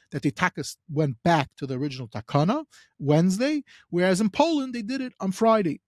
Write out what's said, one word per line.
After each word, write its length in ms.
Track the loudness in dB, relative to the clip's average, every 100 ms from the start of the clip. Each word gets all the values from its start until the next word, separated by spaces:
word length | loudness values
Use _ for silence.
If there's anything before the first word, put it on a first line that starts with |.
| _
that 120 | -4
the 80 | -4
Takas 440 | 0 -2 -2 -10 -12 -8
went 320 | -2 -2 0
back 280 | 2 2 0 -8
to 100 | -8
the 100 | -6
original 340 | -6 -8 -12
Takana 560 | -12 -2 0 2 0 -4 -20 _ _
Wednesday, 640 | 2 4 4 2 -2 -2 -6 -20 _
whereas 300 | 0 2 2
in 100 | 0
Poland, 460 | 2 2 2 -4 -8
they 60 |
did 180 | -6 -6
it 140 | -8 -6
on 100 | -6
Friday. 480 | 2 4 4 2 -4